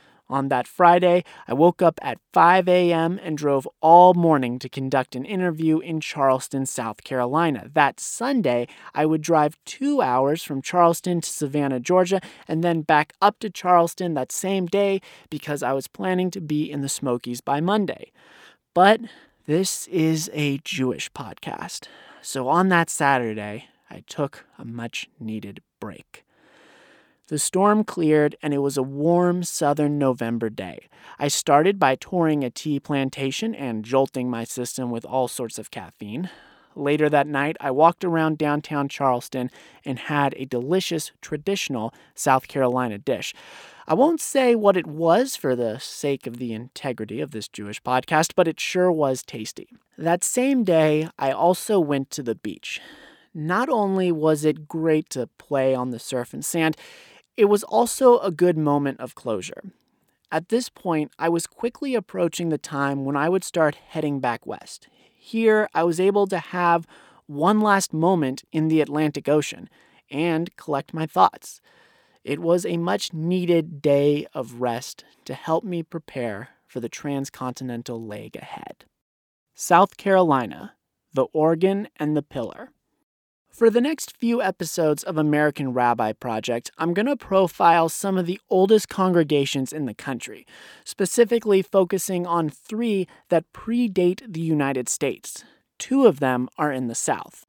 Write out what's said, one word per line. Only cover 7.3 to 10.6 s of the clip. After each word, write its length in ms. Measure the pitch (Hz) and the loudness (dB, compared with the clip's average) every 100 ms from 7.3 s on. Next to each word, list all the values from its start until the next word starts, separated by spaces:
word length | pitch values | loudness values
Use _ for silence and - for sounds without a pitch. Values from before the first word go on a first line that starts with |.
| 147 170 127 - | 0 0 -2 -4
That 260 | 151 143 - | 0 2 0
Sunday, 720 | - - 247 269 151 120 120 - - | -10 -6 -2 0 0 0 -2 -10 -10
I 120 | - 156 | -2 0
would 160 | 160 | 0
drive 340 | 156 160 151 - | 2 2 2 -2
two 380 | - - 277 285 | -14 -6 -2 0
hours 400 | 143 123 139 160 | 2 2 2 0
from 180 | - 135 | -4 -8